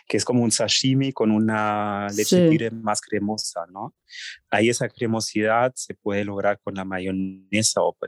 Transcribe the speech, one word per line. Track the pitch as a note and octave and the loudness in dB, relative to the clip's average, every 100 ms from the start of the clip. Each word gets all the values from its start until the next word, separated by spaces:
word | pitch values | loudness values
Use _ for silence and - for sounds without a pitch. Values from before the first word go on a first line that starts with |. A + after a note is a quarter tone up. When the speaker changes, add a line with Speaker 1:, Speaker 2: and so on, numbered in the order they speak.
| - | -4
Speaker 1:
Que | G#2+ | -2
es | - | 2
como | B2 | 2
un | A#2 | 2
sashimi | - G#2+ - C3+ C3 C3+ | 2 0 0 2 2 2
con | - A2 | 0 2
una | G#2+ A2 G#2+ G#2+ G#2 G#2 G2+ G2+ G2+ | 4 2 2 0 0 -2 -2 -2 -2
leche | G#2 F3+ E3+ | 2 4 6
Speaker 2:
Sí. | |
Speaker 1:
tigre | D#3+ A2+ | 4 0
más | A2+ G#2+ G#2+ | -4 -2 -2
cremosa, | - G2+ G2+ G#2+ - F2+ E2+ | -2 -2 -2 -4 -6 -8 -10
¿no? | F#2+ A#2 - _ - - - _ | -10 -12 -14 _ -16 -16 -16 _
Ahí | G#2 A#2 | 2 2
esa | A#2 A#2+ | 2 -4
cremosidad | - A#2 A2+ - G#2+ G#2+ A#2 B2+ - | -4 -2 -2 -2 0 2 2 2 -2
se | - | -12
puede | - G#2+ G2+ G2+ | -8 -4 -2 -2
lograr | G2+ G2+ G2+ | -2 -2 -2
con | - | -4
la | G2 F#2+ | -8 -6
mayonesa, | F#2 F#2 F#2+ F#2+ F#2+ F#2+ G#2 A2+ G2+ | -4 -4 -2 -4 -8 -4 0 0 2
o, | F2 - | 0 -2